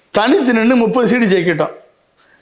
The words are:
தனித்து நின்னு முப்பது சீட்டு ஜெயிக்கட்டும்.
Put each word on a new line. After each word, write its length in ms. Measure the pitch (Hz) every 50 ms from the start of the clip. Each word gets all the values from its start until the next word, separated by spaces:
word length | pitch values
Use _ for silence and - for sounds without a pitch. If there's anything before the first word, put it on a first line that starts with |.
| _ _
தனித்து 420 | - 202 214 247 311 392 269 247
நின்னு 240 | 233 226 220 233 262
முப்பது 300 | 240 226 214 - 254 240 185
சீட்டு 180 | 233 247 233
ஜெயிக்கட்டும். 460 | 190 190 180 170 175 165 151 156 - - - - _ _ _ _ _ _ _ _ _ _ _